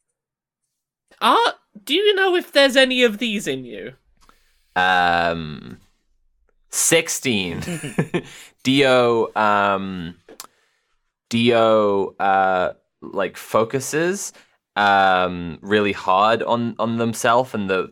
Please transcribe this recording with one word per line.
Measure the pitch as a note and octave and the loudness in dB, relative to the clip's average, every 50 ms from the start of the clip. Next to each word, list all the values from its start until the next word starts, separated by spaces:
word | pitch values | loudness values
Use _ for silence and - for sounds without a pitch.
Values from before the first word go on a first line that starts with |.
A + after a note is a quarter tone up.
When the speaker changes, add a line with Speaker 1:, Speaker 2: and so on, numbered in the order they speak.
| _ _ _ _ _ _ _ _ _ _ _ _ _ _ _ _ _ _ _ _ _ _ _ - | _ _ _ _ _ _ _ _ _ _ _ _ _ _ _ _ _ _ _ _ _ _ _ -2
Speaker 1:
"Ah, | - A#3 D4+ A4+ A#4 - - _ _ _ - G#3+ - | 0 2 2 4 2 0 -2 _ _ _ -20 -14 -6
do | - C#4+ | -4 -2
you | F#4+ G#4+ G#4 G4+ | 0 2 2 2
know | F#4+ F#4+ F#4+ F4 | 2 2 0 0
if | F4 - - - | -2 -2 0 2
there's | C#4+ C#4 C4+ A#3+ | 2 2 4 4
any | C4+ C4 B3+ B3+ B3+ B3 | 2 2 2 2 2 2
of | A#3 G#3 | 0 0
these | G#3 B3 A3+ G3+ G3+ - | -2 -6 -6 -6 -6 -6
in | D#3 C3 C3 B2+ | -6 -6 -8 -8
you?" | A#2 A2 F#2+ F#2+ B2 C3+ _ _ _ _ _ _ _ _ _ _ _ _ _ _ _ - | -12 -14 -14 -14 -14 -16 _ _ _ _ _ _ _ _ _ _ _ _ _ _ _ -2
Speaker 2:
Um, | F2+ F2+ F#2 F2+ F2+ F2 F2 E2+ E2+ E2+ E2+ E2+ E2 D#2+ D2+ D2 - - B1 - - _ _ _ _ _ _ _ _ _ _ _ _ _ _ _ _ _ - | 0 2 2 4 4 2 2 2 2 0 -2 -2 -6 -8 -12 -14 -16 -16 -18 -20 -20 _ _ _ _ _ _ _ _ _ _ _ _ _ _ _ _ _ -10
sixteen. | - - - - - D#3+ E3 - - - - C3 A2 G2 F#2 E2+ E2 - E2+ F3 E3+ D3 D3+ C3 - - D3 - - - - - - - | -6 -4 0 2 2 0 0 -2 -6 -4 -2 -2 -2 -2 -2 -4 -6 -8 -8 -8 -8 -8 -10 -8 -6 -6 -6 -4 -4 -8 -8 -8 -20 -20
<laughs> | - - _ _ - | -20 -20 _ _ -2
Dio, | B2+ C3+ C#3+ C3+ C3 B2+ B2+ A#2+ A#2+ A#2 A2+ G#2+ - - | 0 2 2 4 4 4 4 4 4 2 2 0 -2 -2
um, | G#2+ G#2+ G#2 G#2 G2+ G2+ G2+ G2 G2 F#2+ F#2+ F#2+ F2+ E2 E2 E2+ _ _ - - - - - _ _ _ _ _ _ _ _ _ _ _ _ _ _ _ - | 0 2 2 2 2 2 0 0 -2 -4 -8 -8 -8 -10 -12 -14 _ _ -20 -20 -20 -20 -20 _ _ _ _ _ _ _ _ _ _ _ _ _ _ _ -4
Dio, | A#2+ A#2 A#2 A#2+ A#2 A2+ A2+ A2+ A2 G#2+ G#2 G2+ G2+ G2 F#2 - - | -2 0 2 4 4 4 4 6 4 4 4 2 2 0 -2 -4 -4
uh, | - F#2+ G2 F#2+ F#2+ F#2+ F#2 F#2 F2+ F2 - - _ _ _ _ _ | -2 0 2 2 2 2 2 2 0 0 -2 -4 _ _ _ _ _
like, | D2+ - - G2 F#2 F2 - | -16 -10 -6 -6 -6 -6 -6
focuses | - - - - A2 A2+ A2+ - C3+ B2+ - C#3+ D#3 E3+ F3+ G3 G3 - - - - _ _ _ _ _ _ - | -12 -8 -2 0 0 0 0 -4 -8 -6 -4 -4 -2 -2 -2 -4 -6 -8 -12 -16 -18 _ _ _ _ _ _ -4
um, | G2+ G#2 G2+ G2 G2 G2 F#2+ F#2 F#2 F#2 F2+ F2+ F2 F2 E2+ D#2 - | 0 2 2 4 4 4 4 2 2 0 -2 -4 -6 -8 -10 -10 -10
really | G2+ G2 G#2 G#2+ G#2 G2+ F#2+ | -4 0 0 2 2 0 -2
hard | - - F#2+ F#2 F#2+ G#2+ A2 A2+ G#2+ - | -4 -2 0 2 2 4 2 2 0 0
on, | - A#2 A#2+ A#2 A#2 G#2+ - | -2 -2 -2 -2 -4 -4 -4
on | A2 A#2 A2+ | -4 -4 -2
themselves | A#2 A#2 A#2 A2+ - - A#2+ A#2 B2 B2+ B2 - | -2 -4 -4 -4 -2 0 2 2 2 0 -2 -4
and | G#2 G2 F#2+ | -6 -4 -2
the, | F#2+ F#2 D2+ - | -2 -2 -2 -6